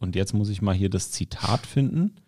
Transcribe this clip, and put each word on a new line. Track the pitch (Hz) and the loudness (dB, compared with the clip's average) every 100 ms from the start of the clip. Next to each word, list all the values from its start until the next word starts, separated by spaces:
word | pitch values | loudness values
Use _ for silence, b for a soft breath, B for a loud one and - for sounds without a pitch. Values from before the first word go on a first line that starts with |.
Und | 90 | -4
jetzt | 92 98 | -2 0
muss | 104 104 | 0 0
ich | 98 | 0
mal | 101 | 0
hier | 92 98 | 2 2
das | 90 - | 0 -2
Zitat | - - - 98 104 - | -6 -6 -4 0 0 0
finden. | - 139 160 196 - | 0 2 2 0 -4